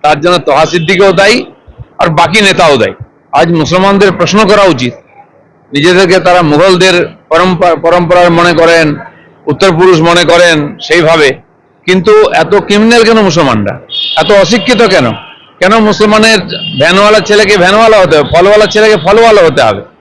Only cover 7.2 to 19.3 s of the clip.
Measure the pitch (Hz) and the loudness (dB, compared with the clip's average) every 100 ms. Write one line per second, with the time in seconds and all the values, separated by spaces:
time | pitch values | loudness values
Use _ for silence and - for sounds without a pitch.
7.2 | _ 160 185 175 180 156 165 180 170 180 | _ -2 0 0 -2 0 0 0 0 2
8.2 | 175 170 175 160 165 165 156 147 - - | 2 2 0 0 0 2 0 -4 -12 -20
9.2 | _ _ - 143 196 160 185 175 165 170 | _ _ -8 -2 -2 2 2 2 2 0
10.2 | 160 170 175 156 147 - - 165 160 165 | 0 2 2 0 -4 -12 -4 -2 0 2
11.2 | 143 139 _ _ _ _ - 185 180 214 | 0 -2 _ _ _ _ -4 -2 2 2
12.2 | 208 160 160 202 165 208 220 240 220 226 | 2 0 0 -2 0 0 2 2 0 0
13.2 | 196 156 143 110 101 - - - - - | 0 0 -2 -2 -4 -10 -12 -12 -8 -6
14.2 | 160 202 175 226 190 226 226 185 123 107 | 0 0 2 -2 -2 -2 0 0 -2 -6
15.2 | - - _ _ 185 226 214 202 208 214 | -14 -20 _ _ 0 0 0 0 0 2
16.2 | 220 220 180 - - - 156 185 208 214 | 0 -2 -4 -12 -10 -4 0 2 2 0
17.2 | 208 208 202 202 180 208 226 214 180 156 | 0 0 0 0 2 2 2 2 2 0
18.2 | 143 156 190 214 214 208 220 208 160 214 | 0 0 2 2 2 0 0 0 0 2
19.2 | 233 | 4